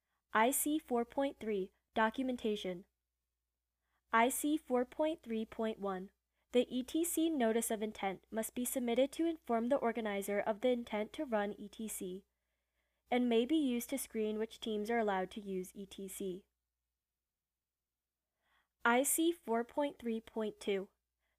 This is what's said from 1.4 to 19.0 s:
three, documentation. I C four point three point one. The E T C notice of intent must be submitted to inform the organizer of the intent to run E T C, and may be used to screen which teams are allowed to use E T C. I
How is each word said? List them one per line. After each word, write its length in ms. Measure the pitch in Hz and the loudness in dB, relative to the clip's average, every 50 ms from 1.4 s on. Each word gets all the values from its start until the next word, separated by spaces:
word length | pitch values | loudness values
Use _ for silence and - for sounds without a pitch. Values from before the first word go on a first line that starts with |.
three, 300 | 214 220 214 196 185 - _ _ _ _ _ | -4 -2 -2 -2 -2 -4 _ _ _ _ _
documentation. 920 | - 220 226 - 269 262 254 247 240 - 220 214 208 - 185 180 175 - _ _ _ _ _ _ _ _ _ _ _ _ _ _ _ _ _ _ _ _ _ _ _ _ _ - | 2 2 2 2 0 -2 -2 -2 -2 -2 -2 -2 -2 -4 -6 -8 -8 -10 _ _ _ _ _ _ _ _ _ _ _ _ _ _ _ _ _ _ _ _ _ _ _ _ _ 4
I 160 | 226 233 262 | 4 4 4
C 260 | 269 - - 294 302 | 2 0 0 0 0
four 300 | 302 - - 254 247 254 | 0 0 0 0 0 0
point 340 | - - - 311 311 330 - - | -2 -2 -2 -2 0 -2 -4 -6
three 220 | 233 226 220 226 | -6 -4 -4 -4
point 360 | - - - 226 220 220 - | -4 -4 -4 -4 -4 -4 -4
one. 280 | 196 196 190 185 190 208 - _ _ _ _ _ _ _ | -4 -4 -4 -6 -8 -12 -16 _ _ _ _ _ _ _
The 140 | - 247 247 - | 2 2 2 2
E 120 | 240 254 | 0 -4
T 240 | 254 - - 320 339 | -4 -2 0 0 0
C 240 | 339 - 330 320 330 | 0 2 2 2 2
notice 400 | 320 277 233 220 220 233 226 - | 2 2 2 4 4 2 0 0
of 140 | 233 202 220 | -2 -2 -2
intent 380 | 214 220 - 202 196 180 - - _ | -4 -4 -4 -4 -4 -4 -6 -8 _
must 240 | - 220 220 - - | -6 -4 -4 -4 -4
be 100 | 247 247 | -4 -4
submitted 460 | - - 269 247 233 233 247 269 277 - | -2 -2 -2 0 2 4 4 2 2 2
to 140 | - 330 339 | 0 0 0
inform 420 | 330 - _ - 233 226 233 240 | 0 -2 _ 0 0 0 2 2
the 60 | 277 | 2
organizer 640 | - - 233 220 240 220 208 202 202 196 202 202 202 | 2 2 0 0 0 -2 -2 -2 -2 -2 0 -2 0
of 220 | - - 214 202 | 0 0 0 0
the 80 | - 254 | 2 2
intent 440 | 247 240 233 - 220 208 214 220 - | 2 0 -2 -2 -4 -4 -4 -4 -4
to 120 | - 311 | -6 -4
run 280 | 262 226 208 202 208 202 - | -2 0 0 0 -2 -4 -6
E 80 | 208 202 | -10 -12
T 200 | - - 220 208 | -10 -8 -8 -8
C, 360 | - - 202 180 180 196 - _ _ _ _ _ _ _ _ _ _ _ _ _ _ _ _ _ | -6 -6 -6 -8 -8 -8 -12 _ _ _ _ _ _ _ _ _ _ _ _ _ _ _ _ _
and 180 | 254 247 247 240 | 2 2 4 4
may 160 | 233 226 247 | 4 4 4
be 100 | 247 320 | 4 4
used 360 | 320 294 254 240 240 - - | 2 4 2 0 0 -2 -2
to 80 | 277 254 | -4 -6
screen 400 | - - - 226 214 214 214 214 | -6 -4 -4 -2 -2 -2 -2 -2
which 200 | 220 220 - - | -4 -6 -6 -8
teams 300 | - 226 214 208 208 220 | -6 -4 -2 -2 0 0
are 80 | 233 233 | 0 2
allowed 320 | 220 208 196 190 185 185 | 2 2 2 0 -2 -4
to 100 | - 226 | -6 -10
use 300 | 208 196 190 185 185 190 - | -8 -6 -4 -4 -4 -6 -10
E 100 | 202 196 | -14 -14
T 220 | 190 - - 196 190 | -14 -12 -12 -12 -10
C. 340 | - - 202 190 175 190 - _ _ _ _ _ _ _ _ _ _ _ _ _ _ _ _ _ _ _ _ _ _ _ _ _ _ _ _ _ _ _ _ _ _ _ _ _ _ _ _ _ _ _ _ _ _ _ - | -8 -6 -6 -6 -6 -8 -12 _ _ _ _ _ _ _ _ _ _ _ _ _ _ _ _ _ _ _ _ _ _ _ _ _ _ _ _ _ _ _ _ _ _ _ _ _ _ _ _ _ _ _ _ _ _ _ 2
I 200 | 233 233 247 | 4 4 4